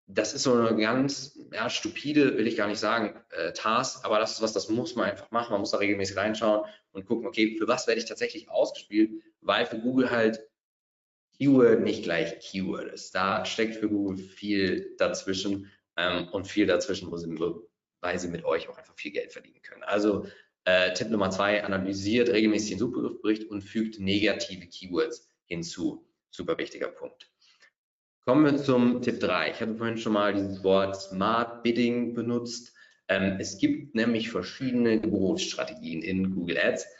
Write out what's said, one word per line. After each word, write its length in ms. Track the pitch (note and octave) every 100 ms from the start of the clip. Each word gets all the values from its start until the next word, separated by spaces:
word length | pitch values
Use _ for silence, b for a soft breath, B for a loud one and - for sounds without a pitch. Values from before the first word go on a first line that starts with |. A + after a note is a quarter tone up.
| -
das 260 | G2 G#2+
ist 100 | C3+
so 100 | C3+
eine 220 | A#2+ A2+ G#2+
ganz, 600 | G#2+ B2+ C#3 - - - -
ja, 180 | - A#2+
stupide, 680 | - - - C#3 D3 C#3+ -
will 100 | A2
ich 80 | A2+
gar 120 | G#2
nicht 120 | G#2
sagen, 420 | G#2 A#2 G#2+ - -
äh, 200 | F2 E2
Task, 540 | F2+ A2 A2+ C3 - -
aber 140 | G#2+
das 160 | A2 -
ist 60 |
was, 120 | A2
das 160 | G2+ -
muss 260 | A2+ B2 A#2
man 140 | F#2+
einfach 200 | G2+ -
machen. 200 | A#2 A#2
Man 80 | G#2
muss 120 | G2+
da 60 | G#2
regelmäßig 380 | G2+ G2+ F#2+ F#2+
reinschauen 500 | G#2 A2 A2+ G#2+ G#2+ B _
und 120 | G2 F#2+
gucken, 220 | A2+ G2+
okay, 300 | A2 A2 A2
für 100 | G#2+
was 200 | B2+ -
werde 120 | A#2
ich 80 | A2
tatsächlich 420 | - A#2+ A2 -
ausgespielt, 720 | F2+ A2+ - - G#2 A2 - B _
weil 240 | G2 G2+ A#2+
für 140 | -
Google 300 | A#2 C3 B2
halt 380 | A#2+ A2 A2 - _ _ _ _ _ _ _ _ -
Keyword 440 | C#3 C3 A#2+ A2
nicht 220 | G#2 G2
gleich 360 | G#2 E2 - -
Keyword 480 | - G2 F2 - E2
ist. 200 | - -
Da 300 | F#2 F#2+ G2
steckt 320 | - - A2 A2
für 140 | G#2+
Google 280 | G#2 G2+ F#2
viel 800 | F#2 - G#2 G2+ F#2+ F2+ - -
dazwischen, 720 | F2+ F2+ - F#2+ G2+ G2 B B _ -
ähm, 320 | F2+ F2 E2+
und 180 | G2+ F#2
viel 180 | G#2 F#2+
dazwischen, 460 | F2 - F#2+ F2
wo 60 | E2+
sie, 120 | E2 D#2+ E2+ E2 - _ _ _
weil 160 | F2+ F2+
sie 120 | F2+
mit 160 | E2+ D2+
euch 240 | D#2+ -
auch 80 | -
einfach 180 | - -
viel 160 | D2+
Geld 220 | D2 -
verdienen 280 | - - _
können. 220 | - -
Also, 420 | - G2+ G#2 G2 B B B _
äh, 300 | - F#2 F#2
Tipp 160 | - A2
Nummer 200 | A2 F#2+
zwei, 340 | F#2 G2+ G#2
analysiert 640 | G2 G2 F#2+ G2 G2 A#2+ A#2+
regelmäßig 400 | G#2+ A2 G#2 -
den 100 | F#2
Suchbegriffsbericht 640 | A#2 A#2+ A#2+ - G#2 G#2+
und 180 | - G#2
fügt 380 | F#2+ A2+ A2 G#2+
negative 640 | F#2+ G2+ G#2 - - F2+ F2
Keywords 640 | - F#2 E2+ D#2 D#2+ _ _ -
hinzu. 640 | E2+ E2+ - - - _ _ _
Super 280 | - E2 E2
wichtiger 300 | - - C2
Punkt. 440 | - C#2+ - - _ b b b _ _ _ _ _ -
Kommen 180 | C3+ D3+
wir 160 | C3+
zum 400 | - B2 A#2+ A#2+
Tipp 180 | - -
drei. 300 | B2+ B2+ D#2
Ich 100 | -
hatte 140 | A2 A2
vorhin 220 | A2+ A2
schon 160 | A#2
mal 200 | G#2 G2+
dieses 300 | G2 G2 G2
Wort 320 | F#2+ F#2+ G2 G2
Smart 680 | - F#2+ G2+ A2+ A#2+ -
Bidding 500 | A#2+ A#2 A#2+ A#2+ A#2
benutzt. 600 | A#2 A#2 A#2+ A#2 - - b b b -
Ähm, 300 | G2 G2 F#2+
es 180 | G#2+ -
gibt 380 | G2+ F#2+ - A2
nämlich 340 | A#2 A2+ A2
verschiedene 720 | - - - C3 A#2+ A#2 A2
Geburtsstrategien 1040 | - G2 F#2+ D#2+ - - - D#2+ D#2+ E2
in 320 | D#2+ F#2+ F#2+ F#2
Google 220 | E2+ D#2
Ads. 280 | G2+ - - B